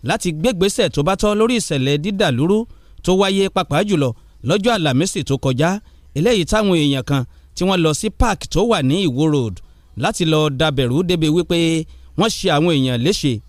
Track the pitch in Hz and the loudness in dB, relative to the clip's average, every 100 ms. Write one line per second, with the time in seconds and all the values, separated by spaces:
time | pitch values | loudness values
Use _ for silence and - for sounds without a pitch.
0 | 120 180 180 156 196 196 190 - 190 131 | -4 -4 -4 -2 -2 0 -2 0 -2 0
1 | 147 190 208 208 226 240 - 151 131 147 | -2 0 0 2 2 0 -2 -2 0 -2
2 | 165 196 190 120 156 208 226 - - - | -2 0 0 2 2 0 -2 -12 -20 -8
3 | - 185 196 196 190 - 175 151 202 185 | 0 2 2 2 0 -2 -2 -2 0 0
4 | 135 113 - - 117 196 202 226 156 127 | 0 -4 -14 -12 -2 0 2 0 0 0
5 | 185 202 139 135 131 127 160 202 - - | 0 -4 -4 -2 -2 0 0 -2 -8 -20
6 | - - 190 233 160 214 208 175 147 139 | -12 -2 0 2 0 0 2 2 2 0
7 | 127 139 123 - - - 180 190 160 151 | -2 -2 -2 -10 -20 -4 0 2 2 0
8 | 214 - 240 196 - 160 226 208 131 160 | -4 0 0 0 -4 -2 2 2 2 2
9 | 185 127 156 147 117 90 - - - - | 0 0 0 2 -2 -6 -16 -20 -20 -6
10 | 147 220 170 156 151 131 156 139 123 131 | -4 -2 0 2 0 0 -2 0 0 0
11 | 180 175 156 160 170 170 165 165 156 - | 0 0 2 0 0 0 0 0 -4 -14
12 | - - 214 - 190 147 170 151 131 123 | -12 0 0 0 0 2 2 2 0 0
13 | 131 214 147 110 | 0 0 -2 -4